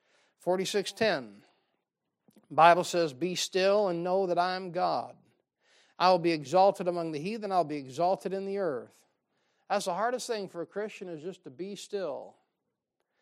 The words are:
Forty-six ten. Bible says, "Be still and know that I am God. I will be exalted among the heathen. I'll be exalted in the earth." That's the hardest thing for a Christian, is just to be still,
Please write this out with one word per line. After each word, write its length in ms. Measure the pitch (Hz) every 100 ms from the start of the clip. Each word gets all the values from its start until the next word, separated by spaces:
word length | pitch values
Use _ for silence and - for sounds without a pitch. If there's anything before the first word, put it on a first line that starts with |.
| _ _ _ _
Forty-six 520 | - 185 185 208 -
ten. 520 | - 220 160 113 101 _ _ _ _ _ _ _ _ _ _ _
Bible 320 | 143 165 170
says, 300 | 170 175 165
"Be 220 | 127 180 175
still 520 | - 190 190 208 202
and 160 | 170
know 240 | 175 185 190
that 100 | 170
I 180 | 180 185
am 160 | 185
God. 440 | 170 180 143 120 - _ _ _ _ _ _ _ -
I 120 | 175
will 100 | 185
be 120 | 165
exalted 560 | 160 131 175 196 190 180
among 240 | 175 165
the 80 | 151
heathen. 320 | 175 226 208
I'll 120 | 185
be 140 | 156 147
exalted 560 | 131 127 175 190 190
in 120 | 190 196
the 120 | 196
earth." 360 | 180 123 110 _ _ _ _ _ _ _ -
That's 160 | 202 190
the 80 |
hardest 340 | 175 226 247 -
thing 220 | 220 190
for 120 | 175
a 40 | 165
Christian, 420 | 196 208 - 180
is 140 | 160
just 220 | 165 180 156
to 40 |
be 260 | 131 190 196
still, 600 | - 202 170 123 98 - _ _ _ _ _ _ _ _